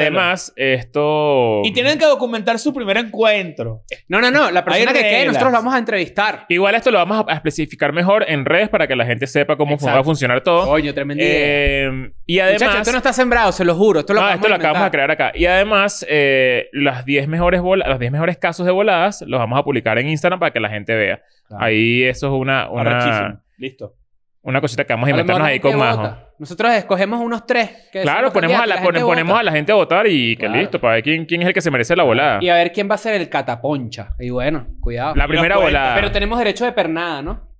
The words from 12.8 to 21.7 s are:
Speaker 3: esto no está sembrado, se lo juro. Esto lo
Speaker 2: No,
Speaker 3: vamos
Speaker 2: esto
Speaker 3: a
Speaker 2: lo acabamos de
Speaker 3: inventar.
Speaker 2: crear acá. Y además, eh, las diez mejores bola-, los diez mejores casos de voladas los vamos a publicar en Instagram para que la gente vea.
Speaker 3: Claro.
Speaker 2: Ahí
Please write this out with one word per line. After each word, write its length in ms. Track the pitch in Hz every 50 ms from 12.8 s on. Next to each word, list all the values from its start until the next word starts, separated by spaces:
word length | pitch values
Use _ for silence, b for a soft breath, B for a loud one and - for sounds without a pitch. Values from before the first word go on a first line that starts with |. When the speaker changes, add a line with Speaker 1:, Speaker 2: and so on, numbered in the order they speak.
Speaker 3:
esto 100 | 214 233
no 60 | 254
está 140 | 247 - 262 220
sembrado, 380 | 254 254 240 240 233 220 185 -
se 120 | - 175
lo 80 | 175 165
juro. 280 | 170 208 214 175 151
Esto 120 | 143 - 202
lo 60 | 214
Speaker 2:
No, 60 | 196
Speaker 3:
vamos 80 | 202 180
Speaker 2:
esto 100 | 180 208
Speaker 3:
a 40 | 214
Speaker 2:
lo 60 | 196
acabamos 360 | 170 165 156 156 180 180 185
de 60 | -
Speaker 3:
inventar. 200 | 143 135 151 151
Speaker 2:
crear 120 | - 135 -
acá. 60 | -
Y 100 | - 170
además, 580 | 175 185 190 202 214 214 196 202 202 - - -
eh, 640 | - 151 147 143 139 135 135 127 127 123 117 - - -
las 320 | 143 143 139 127 127 123
diez 220 | 135 143 139 139
mejores 320 | 147 160 170 175 180 180 180
bola-, 280 | 175 185 190 190 -
los 100 | - 135 127
diez 120 | 120 120
mejores 260 | 139 151 165 180 170
casos 300 | - - 170 165 185 175
de 40 | 180
voladas 520 | 185 190 214 214 185 165 180 208 202 - 156
los 120 | - 127 127
vamos 200 | 113 110 123 139
a 40 | -
publicar 340 | 143 135 117 - 113 110
en 120 | 120 131 156
Instagram 300 | 156 147 - 175 185 185
para 140 | 175 151 -
que 60 | 117
la 100 | 107 104
gente 240 | 107 104 98 - 113
vea. 260 | 110 104 95 95 - _ _ _ _ _
Speaker 3:
Claro. 160 | - 107 101 120
Speaker 2:
Ahí 400 | 113